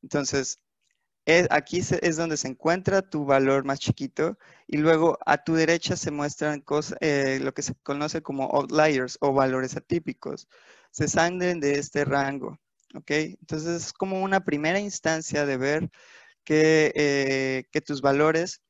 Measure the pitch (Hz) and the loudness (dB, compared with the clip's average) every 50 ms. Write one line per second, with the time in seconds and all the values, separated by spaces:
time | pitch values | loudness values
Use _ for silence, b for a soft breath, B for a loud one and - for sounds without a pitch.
0 | - - - 147 143 127 - 139 131 - - _ _ _ _ _ _ _ _ _ | -18 -4 -2 -2 -2 0 -2 -2 -2 -2 -8 _ _ _ _ _ _ _ _ _
1 | _ _ _ _ _ - 160 170 180 - - 147 143 - - 175 175 - - 175 | _ _ _ _ _ 4 4 4 6 4 2 0 0 0 -4 -4 -2 0 -2 0
2 | - 175 160 156 170 165 156 147 - 139 131 - - 160 165 185 180 - 190 196 | 0 0 0 0 -2 -4 -2 -4 -6 -8 -8 -4 0 0 0 0 0 0 0 0
3 | 190 190 - 151 147 139 139 135 135 135 135 139 135 139 139 143 - - 117 - | 0 _ -6 -6 0 2 4 4 4 4 2 2 0 -2 -4 -4 -2 -4 -2 -2
4 | 135 135 _ - 147 170 214 _ b b b b b b - 147 151 160 165 160 | -4 -10 _ -2 -2 -2 -2 _ b b b b b b -2 0 4 4 4 6
5 | 160 170 143 - - - 151 143 - - 165 160 160 156 165 170 - - 190 - | 4 2 2 0 2 0 0 0 2 0 0 2 2 2 2 0 0 -4 -4 -4
6 | - 175 147 147 147 147 147 - 156 151 151 147 - - 147 147 151 - - - | -4 -6 -4 -4 -4 -6 -4 -4 -4 -4 -4 -4 -6 -2 -2 -2 -2 -4 -8 -2
7 | - 156 143 139 139 135 135 135 135 135 131 - 143 - 117 _ _ - 143 143 | 0 0 2 2 2 0 0 -2 -4 -4 -6 -6 -8 -8 -8 _ _ -6 -4 -4
8 | 147 156 - 160 156 - 139 139 135 - - 139 143 135 139 151 151 156 147 131 | -4 -4 -4 -6 -8 -6 -6 -4 -4 0 0 0 0 0 2 4 4 4 4 2
9 | 127 123 - - - 143 135 139 135 135 131 131 131 131 - 127 - _ - 170 | -2 -4 -6 -2 -2 0 2 4 2 2 2 -2 -2 -4 -6 -10 -6 _ -4 -4
10 | 165 - 123 _ - 139 139 - - _ b b b b b b b b b - | -4 -6 -10 _ -10 -12 -12 -12 -14 _ b b b b b b b b b -4
11 | 151 147 - - 165 175 180 180 180 180 180 170 143 143 143 143 143 147 - 147 | -4 -2 2 2 2 2 0 0 -2 0 0 0 0 0 0 0 -2 -4 -2 -2
12 | 143 143 139 139 139 139 139 139 131 - 147 - _ _ _ _ _ _ _ - | -2 0 0 0 0 -2 -4 -6 -8 -10 -12 -14 _ _ _ _ _ _ _ -18
13 | - - 147 151 156 156 180 - - _ - 156 156 165 170 170 165 - - _ | -8 -4 -2 -2 -2 -2 -6 -14 -12 _ -8 -6 -4 -4 -4 -6 -6 -10 -8 _
14 | - 190 190 190 185 190 190 190 190 - 151 147 147 156 175 196 208 208 190 - | -6 -4 -4 -4 -2 0 0 0 0 0 -2 0 0 0 0 0 -2 -4 -8 -4
15 | _ 160 160 160 160 - - 143 147 143 139 127 127 139 147 156 - - B B | _ -2 -2 -2 -4 -4 -2 0 0 0 0 0 0 0 0 0 -2 -6 B B
16 | B B B B B B B B _ - 156 156 156 156 160 156 156 147 - - | B B B B B B B B _ 0 2 4 6 6 6 6 4 2 2 2
17 | 147 147 139 139 139 135 135 135 135 131 131 131 123 _ - 156 151 - 147 139 | 0 2 2 0 0 0 0 0 0 -2 -4 -4 -6 _ -6 -6 -4 -4 -8 0
18 | 131 143 139 139 151 156 156 160 170 185 - - _ _ | 2 2 4 4 4 4 2 2 -2 -2 -8 -14 _ _